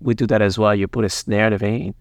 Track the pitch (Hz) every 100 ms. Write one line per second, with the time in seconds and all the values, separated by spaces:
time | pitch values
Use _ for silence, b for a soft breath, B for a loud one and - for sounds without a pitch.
0 | - 110 113 110 104 95 107 104 98 120
1 | 104 - - 104 110 101 104 117 175 -